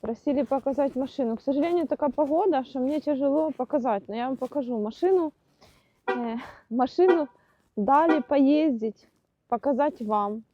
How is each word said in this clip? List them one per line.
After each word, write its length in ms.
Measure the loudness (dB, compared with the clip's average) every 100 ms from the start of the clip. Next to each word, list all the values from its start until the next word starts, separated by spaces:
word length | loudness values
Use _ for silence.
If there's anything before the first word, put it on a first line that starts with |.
Просили 440 | -6 -4 -2 0
показати 540 | 0 0 -2 0 -2 -2
машину. 380 | -6 -2 -4 -2
К 60 |
сожалению, 440 | -2 0 0 0 0
така 220 | -2 -2
погода, 560 | 0 0 2 2 0
що 160 | -2 -4
мені 200 | -2 -2
тяжело 520 | -2 0 2 2 0
показати, 520 | -4 -2 -2 0 -2 -4
но 80 | -6
я 120 | -6
вам 80 | -6
покажу 420 | -4 -6 -4 -4
машину. 540 | -4 -2 2 2 0 _ _ _ -20 _ _ _ -6
Е, 280 | -4 -4 -6 -10 -20 _
машину 580 | -2 -2 4 4 4 0 _ _ _ _ -4
дали 440 | 2 4 4 2
поїздити, 840 | 2 2 4 4 2 0 -6 -8 _ _ _ _ _
показати 560 | -4 -2 0 0 -2
вам. 380 | -4 -2 -2 -6 -12